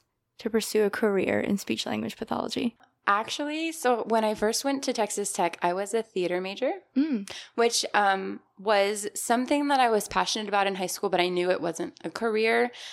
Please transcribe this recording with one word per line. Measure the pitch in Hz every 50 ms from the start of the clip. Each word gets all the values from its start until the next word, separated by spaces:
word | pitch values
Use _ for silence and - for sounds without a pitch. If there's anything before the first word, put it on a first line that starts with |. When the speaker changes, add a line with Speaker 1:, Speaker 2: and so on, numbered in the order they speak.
| _ _ _ _ _ _ _ -
Speaker 1:
to | - 220
pursue | 220 220 208 - - 214
a | 214 202
career | - - 226 214 196 190 - - - 104
in | - - 202 196
speech | - - 226 214 -
language | - - - 220 220 -
pathology? | - 226 - - - - - - - - 233 - _ _ _ _ _ -
Speaker 2:
Actually, | 202 202 208 220 - - - 294 294 302 311 330 330
so | 320 - - - 247 220 - -
when | 226 226 220
I | 214
first | 214 208 208 214 233 - -
went | 277 277 269 -
to | 269 247
Texas | - 208 202 - 202 202 -
Tech, | - - 180 170 170 -
I | - 175 175
was | 190 202 196
a | - 226
theater | 220 - - 185 180 170 180 180
major, | 185 190 196 196 247 285 392 370 - _ -
Speaker 1:
Mm. | 262 294 320 269 208 196 - - - - - -
Speaker 2:
which, | 233 233 233 233 - - -
um, | - 208 208 196 190 190 190 196 202 - _ _ _ -
was | 190 214 214 202 196 196 214 202 208 - -
something | - - - 233 240 254 247 294 285 294 285
that | 285 262
I | 254 233
was | 220 208 202 -
passionate | - 190 185 - - 226 214 202
about | 196 202 196
in | 196 196
high | 185 190
school, | 175 - - - 196
but | 180 180
I | 175 180
knew | 180 175 175 180
it | 180 -
wasn't | - 175 160 - 175 180 - -
a | - 170
career. | - - 233 233 214 214 220 226 226 233 240 240 240 - - -